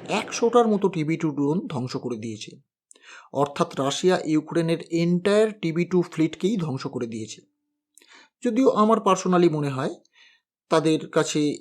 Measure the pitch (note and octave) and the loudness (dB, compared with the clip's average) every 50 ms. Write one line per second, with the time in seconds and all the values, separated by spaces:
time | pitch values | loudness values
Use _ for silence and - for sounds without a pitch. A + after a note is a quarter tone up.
0 | - - F3 G#3+ - - - - A#3+ A#3 A#3 A#3+ A#3 A3 G#3 F#3+ G3+ F#3+ F#3 E3 | -8 -6 -4 -4 -4 -6 -4 -2 0 4 4 4 4 4 2 2 0 0 0 -2
1 | D3+ D3 E3 - E3 D#3 C#3 C#3+ C#3+ C#3 D#3 F#3+ - B3+ D#3 B2 B2+ B2 - C3+ | -2 -2 -2 -2 -2 -2 -2 0 0 0 0 -2 -4 -6 -6 -6 -6 -6 -6 -6
2 | - A#2+ A#2+ G#2+ A2 A2+ G#2+ G#2 - - - - _ _ _ _ _ _ _ _ | -6 -8 -8 -8 -8 -10 -10 -12 -14 -16 -18 -20 _ _ _ _ _ _ _ _
3 | _ - - - - _ - C3 C#3+ - - - E3+ - - - C3+ C3+ E3+ - | _ -20 -20 -20 -18 _ -2 -2 -2 0 0 -2 -4 -2 -2 -4 -2 -2 -2 0
4 | - F#3 F#3 - - - D#3 D#3 D3+ - - E3+ E3 E3 E3+ E3 - - E3+ E3 | 2 2 2 2 0 0 0 0 0 -2 -2 -2 0 0 -2 -4 -4 -4 -2 0
5 | E3+ E3+ F3 F3 F3 G3+ G3+ G#3+ A3 A3 G#3 - - E3 D#3 F3 F3 E3+ F#3 F3+ | 2 2 2 2 2 2 4 4 2 2 0 -4 -6 -2 -2 -2 -2 2 2 0
6 | E3+ - - D#3+ D#3 D#3+ - - - F#3 A#3+ G3+ E3 D#3 C3 C3 - C3+ - B2+ | 0 0 0 -2 -2 -2 -2 -2 -2 -2 0 -2 -4 -4 -6 -6 -8 -8 -8 -8
7 | A#2+ A#2 A2+ A2 A2 - - - - _ _ _ _ _ _ _ _ _ _ _ | -8 -8 -8 -10 -10 -12 -14 -18 -20 _ _ _ _ _ _ _ _ _ _ _
8 | _ _ - - - _ _ _ - B3 A3 A#3+ C4 - - G3+ G#3+ G#3+ A3+ G#3+ | _ _ -20 -20 -20 _ _ _ -4 0 2 2 4 4 4 4 4 4 4 4
9 | - G3+ F#3 F#3 - F#3 F3+ F3 F3 E3+ D3+ D3+ D3 C#3 C3+ C3 C#3+ - - - | 4 2 2 2 2 2 4 4 4 4 2 0 -2 -4 -4 -4 -4 -6 -6 -10
10 | _ _ _ _ - _ _ _ _ _ _ _ _ - E3+ D#3+ D3+ D#3+ D#3 D#3 | _ _ _ _ -20 _ _ _ _ _ _ _ _ 0 0 2 4 2 2 0
11 | E3+ E3 - E3 D3+ - - D3+ D3 D3 C3+ - | -2 -2 0 0 0 0 0 -2 0 -2 -2 -4